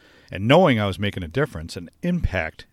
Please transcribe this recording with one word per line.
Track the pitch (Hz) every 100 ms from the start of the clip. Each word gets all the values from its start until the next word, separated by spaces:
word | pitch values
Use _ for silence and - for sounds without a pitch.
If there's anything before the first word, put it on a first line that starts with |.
| _ _ -
and | 92 110
knowing | 156 180 113
I | 101
was | 92
making | 101 95
a | 82
difference, | 127 151 80 82 95
an | 82 _
impact | 175 175 - 95 80 - -